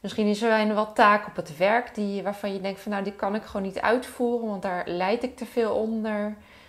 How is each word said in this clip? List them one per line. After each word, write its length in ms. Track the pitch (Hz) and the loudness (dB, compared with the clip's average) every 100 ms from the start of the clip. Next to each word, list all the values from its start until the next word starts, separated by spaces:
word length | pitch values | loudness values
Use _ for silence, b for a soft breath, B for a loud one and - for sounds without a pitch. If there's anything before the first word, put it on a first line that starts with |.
| 202 | -6
Misschien 220 | - 208 | 0 2
is 140 | 208 | 2
er 80 | 233 | 4
wel 80 | 220 | 4
een 160 | 214 | 4
wat 220 | 214 214 - | 2 0 6
taak 320 | 214 208 208 | 6 6 2
op 80 | - | -8
het 220 | 165 151 | -8 2
werk 380 | 185 226 240 - | 4 4 0 -4
die, 280 | 208 202 | -4 -2
waarvan 300 | 185 208 208 | -4 -4 -4
je 80 | 196 | -4
denkt 200 | 190 190 | -6 -6
van, 100 | - | -4
nou, 120 | 202 | -4
die 100 | 196 | -4
kan 220 | 202 202 214 | -2 -2 -2
ik 80 | |
gewoon 220 | 214 202 190 | -4 -6 -4
niet 140 | 190 | 0
uitvoeren, 680 | 208 247 254 - 240 240 226 | 2 2 0 -2 0 0 -2
want 140 | 202 | -4
daar 220 | 190 180 - | -4 -4 -4
lijd 360 | 175 185 233 | -2 0 0
ik 140 | 254 - | -2 -6
te 80 | 226 | -6
veel 280 | - 226 | -2 0
onder. 640 | - 220 220 220 208 208 208 B B | 0 -2 -2 -2 -2 -4 -6 B B